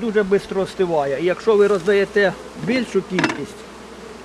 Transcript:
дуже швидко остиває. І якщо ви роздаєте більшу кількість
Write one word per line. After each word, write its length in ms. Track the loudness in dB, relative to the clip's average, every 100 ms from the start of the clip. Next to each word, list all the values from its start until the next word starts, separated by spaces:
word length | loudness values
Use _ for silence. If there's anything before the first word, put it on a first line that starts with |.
дуже 240 | 0 0
швидко 360 | 2 2 2 -4
остиває. 600 | -4 0 0 2 0 0
І 40 |
якщо 320 | 0 0 2 4
ви 100 | 6
роздаєте 680 | 4 2 2 2 2 2 0 -12 -8
більшу 380 | -2 -2 0 -2 0
кількість 460 | -2 -2 -4 -10 -12 -18 -18 -18 -18 -16 -14